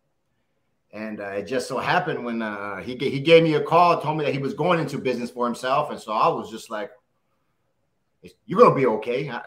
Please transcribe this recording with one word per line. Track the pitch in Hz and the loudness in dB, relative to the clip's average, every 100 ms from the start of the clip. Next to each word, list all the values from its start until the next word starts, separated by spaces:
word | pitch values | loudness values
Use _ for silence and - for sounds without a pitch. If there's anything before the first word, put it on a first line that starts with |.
| _ _ _ _ _ _ _ _ _ | _ _ _ _ _ _ _ _ _
and, | 104 107 104 | -12 -10 -8
uh, | 101 | -8
it | 101 | -6
just | 95 127 - | -4 -4 -4
so | 123 | -6
happened | 104 175 170 123 | 0 0 0 -6
when, | 120 117 | -6 -6
uh, | 110 104 101 95 | -6 -6 -8 -8
he | 90 | -10
ga-, | 127 139 | -6 -4
he | 139 | -2
gave | 143 165 | 6 8
me | 165 | 8
a | 147 | 2
call, | 143 165 175 165 | 2 4 6 4
told | 143 160 | 0 -2
me | |
that | 143 | -2
he | 139 | -2
was | 135 | -4
going | 110 165 170 | -2 0 0
into | 151 123 | 0 -4
business | 127 117 120 | -4 -4 -6
for | 120 | -4
himself. | 120 117 127 139 151 | -4 -4 0 0 -2
And | 104 | -8
so | - | -6
I | 110 135 | 0 0
was | 117 98 | 0 -6
just | 110 - | -14 -10
like, | 107 104 - _ _ _ _ _ _ _ _ _ _ _ _ 90 - - | -10 -10 -12 _ _ _ _ _ _ _ _ _ _ _ _ -20 -20 -6
"You're | 185 | 6
gonna | 214 | 6
be | 135 123 | 8 2
okay." | 107 120 123 151 | 0 -2 -4 -4
I, | 120 | -8